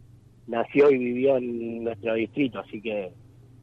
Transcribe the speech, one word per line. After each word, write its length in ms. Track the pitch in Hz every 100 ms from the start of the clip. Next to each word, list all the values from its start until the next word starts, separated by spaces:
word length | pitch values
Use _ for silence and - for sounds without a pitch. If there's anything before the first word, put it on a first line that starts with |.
| - - - - -
nació 440 | 117 110 143 143
y 80 | 131
vivió 400 | 123 123 135 135
en 460 | 123 117 117 117
nuestro 280 | 117 107 113
distrito, 460 | 113 110 - 139 101
así 240 | - 110
que 280 | 110 104 92 - - - - -